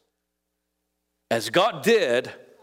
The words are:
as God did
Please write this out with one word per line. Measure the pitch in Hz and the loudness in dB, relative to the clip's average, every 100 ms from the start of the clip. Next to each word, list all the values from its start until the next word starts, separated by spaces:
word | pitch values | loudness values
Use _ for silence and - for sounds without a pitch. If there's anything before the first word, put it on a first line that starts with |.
| _ _ _ _ _ _ _ _ _ _ _ _ _ | _ _ _ _ _ _ _ _ _ _ _ _ _
as | 117 107 | -4 0
God | 147 208 165 | 0 0 0
did | 156 226 151 120 120 - - - | 2 2 2 0 -2 -16 -20 -20